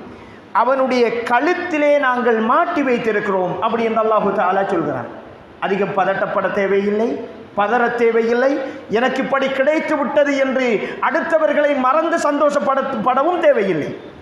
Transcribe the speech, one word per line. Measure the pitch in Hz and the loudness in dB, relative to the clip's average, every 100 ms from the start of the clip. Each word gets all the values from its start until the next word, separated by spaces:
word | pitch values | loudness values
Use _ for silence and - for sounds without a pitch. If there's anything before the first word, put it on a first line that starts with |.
| - - - - - | -8 -18 -20 -20 -4
அவனுடைய | 196 233 262 262 247 233 233 | 0 2 2 2 2 2 0
கழுத்திலே | - 240 302 349 349 302 294 294 | 0 0 2 -2 -2 0 4 4
நாங்கள் | 269 247 240 220 | 2 0 2 2
மாட்டி | 220 285 349 320 | 2 2 2 0
வைத்திருக்கிறோம் | 269 240 220 208 202 190 180 160 | 0 0 0 -2 0 -2 -2 -2
அப்படி | 220 226 | -2 -2
என்று | 226 220 | -2 0
அல்லாஹு | 220 214 202 | 2 2 0
தஆலா | 180 180 190 190 | 0 0 0 0
சொல்கிறான். | 180 151 131 113 - - - - - | -2 -2 -4 -8 -14 -18 -20 -20 -8
அதிகம் | 175 190 196 202 | -4 -2 -2 0
பதட்டப்பட | 185 190 196 202 190 | 0 0 -2 -2 -2
தேவையில்லை, | 202 196 202 202 208 233 277 - - - - | 0 0 0 0 0 -2 -4 -10 -16 -10 -4
பதற | 208 240 233 233 | 0 2 0 2
தேவையில்லை, | 233 226 226 240 262 302 269 - - | 2 2 2 2 2 0 -4 -10 -4
எனக்கு | 208 247 262 | -2 0 -2
இப்படி | 208 269 269 | -2 0 0
கிடைத்து | 269 269 311 311 302 | 0 2 0 0 -2
விட்டது | 277 294 285 269 | 0 2 2 2
என்று | 269 262 247 202 - - | 0 0 0 0 -2 -2
அடுத்தவர்களை | - 294 - 320 302 285 294 277 | -2 0 0 2 2 2 2 2
மறந்து | 254 311 330 330 | 2 2 2 0
சந்தோஷப்பட-, | 302 285 294 285 - 269 269 226 | 0 2 2 2 0 0 -2 -2
படவும் | 226 254 302 359 | 0 2 2 2
தேவையில்லை. | 320 247 196 160 123 120 - - | 4 4 2 0 -4 -8 -14 -20